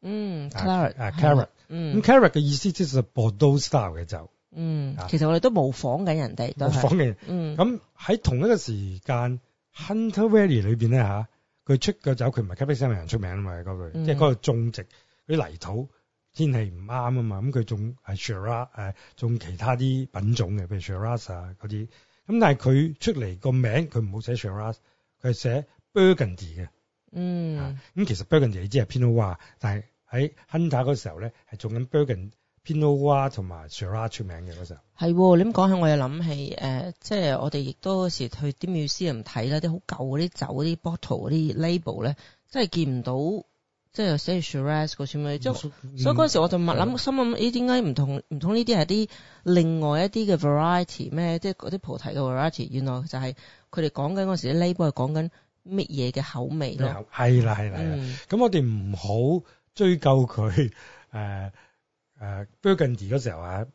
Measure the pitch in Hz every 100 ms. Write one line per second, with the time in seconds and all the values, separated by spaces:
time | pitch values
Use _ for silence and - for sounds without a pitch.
0 | 180 214 208 170 143 107 185 185 160 -
1 | 110 151 151 143 117 _ _ 165 165 202
2 | - 262 208 - 143 143 208 - 170 131
3 | 117 - 113 98 147 139 - 139 101 82
4 | 85 85 80 _ _ 160 165 156 139 143
5 | - 160 151 165 254 220 139 127 135 131
6 | 190 160 131 - 120 - 139 139 135 185
7 | 127 101 - 180 160 151 196 240 _ _
8 | - 220 - 123 190 220 - 107 98 92
9 | - 123 123 123 _ _ _ - 156 214
10 | 226 196 220 214 196 127 98 117 113 127
11 | 107 101 110 _ _ _ - 135 - 202
12 | - 127 123 127 104 90 135 139 131 104
13 | 82 113 95 92 98 87 87 92 87 160
14 | 160 143 151 123 - 117 117 110 98 _
15 | _ _ _ 160 92 82 85 104 135 _
16 | _ _ _ - 156 123 104 87 98 123
17 | 123 127 117 98 117 135 113 107 110 127
18 | - 98 - 101 101 117 123 - 98 98
19 | - _ 120 117 87 87 113 123 131 131
20 | 131 95 101 117 95 104 90 98 87 92
21 | 107 117 - 87 90 92 104 107 110 _
22 | _ _ _ 226 208 139 131 131 160 151
23 | - 175 104 92 135 127 123 120 165 123
24 | 107 101 110 123 104 98 107 113 _ _
25 | _ _ 127 120 123 127 151 _ _ -
26 | 190 175 113 90 90 80 90 _ _ _
27 | _ 175 180 180 165 156 139 139 - -
28 | 202 104 - 160 131 95 95 107 107 127
29 | 123 117 104 87 - _ 110 104 104 _
30 | _ 120 147 - _ 165 170 135 131 143
31 | - 80 113 - _ 101 110 117 123 156
32 | 147 101 95 _ _ _ - 156 151 143
33 | 143 139 139 - 92 85 78 - 95 107
34 | 113 - 104 82 90 85 87 87 _ _
35 | 170 170 185 170 208 220 190 190 165 151
36 | 131 151 170 143 139 - 135 131 180 170
37 | - 208 165 131 139 143 131 131 - 190
38 | 180 165 120 - 143 135 180 180 147 -
39 | 180 120 110 - 117 151 170 165 _ -
40 | 131 139 175 - - 131 151 165 170 165
41 | - 120 - 160 156 - 160 175 165 -
42 | 117 143 - _ _ 277 190 - 151 127
43 | 120 127 151 208 - _ _ _ _ -
44 | 208 147 - 180 160 143 135 151 156 -
45 | 139 147 147 143 127 - 151 - 131 135
46 | 127 302 311 196 170 180 170 - 196 247
47 | - 269 240 233 233 240 247 254 208 127
48 | 139 139 - 147 165 220 233 220 151 202
49 | 214 - - - - 175 165 165 151 147
50 | 196 214 214 175 147 147 165 180 175 -
51 | - 147 170 165 196 185 - 190 - -
52 | - 143 131 127 151 - 117 127 135 127
53 | 156 131 131 131 - - _ - 156 -
54 | 143 196 190 180 127 156 175 180 165 -
55 | 127 156 165 _ _ _ - 196 - 139
56 | 123 127 139 127 127 151 135 - 135 -
57 | - - 123 123 113 104 104 98 160 147
58 | 131 131 - 208 240 185 127 110 98 98
59 | 98 107 127 175 - _ _ - 196 180
60 | 143 135 123 - 98 90 131 - - -
61 | _ 107 104 98 98 - _ _ _ _
62 | _ _ 104 95 101 _ 202 196 147 117
63 | 98 131 120 80 85 95 113